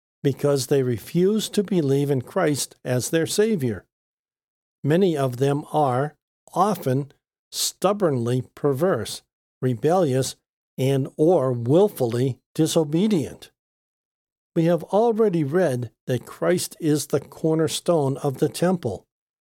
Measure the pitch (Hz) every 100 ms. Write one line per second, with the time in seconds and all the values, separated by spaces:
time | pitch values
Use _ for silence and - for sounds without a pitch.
0 | _ _ 143 135 147 143 120 143 127 113
1 | - 170 185 214 - - 190 185 143 139
2 | 143 139 - 196 165 139 - - - 123
3 | - 165 160 - 220 208 127 98 - _
4 | _ _ _ _ _ _ _ _ 139 165
5 | 196 151 135 120 139 143 - 151 143 123
6 | 143 - _ _ _ 170 196 185 135 131
7 | 139 _ _ _ _ - - - 185 208
8 | 180 131 117 127 120 - 147 131 180 139
9 | 101 - _ _ _ - 127 113 151 180
10 | 160 127 131 - _ _ _ - 131 139
11 | 135 - 156 180 131 123 117 160 202 -
12 | 123 120 135 123 _ - 160 170 147 165
13 | 214 190 113 - - _ _ _ _ _
14 | _ _ _ _ _ - 165 175 175 196
15 | 233 214 220 170 143 170 175 127 120 _
16 | - 123 - - 165 180 - - 160 147
17 | - 143 - - 160 160 156 - - 170
18 | 135 139 147 131 151 - 175 180 113 92
19 | _ _ _ _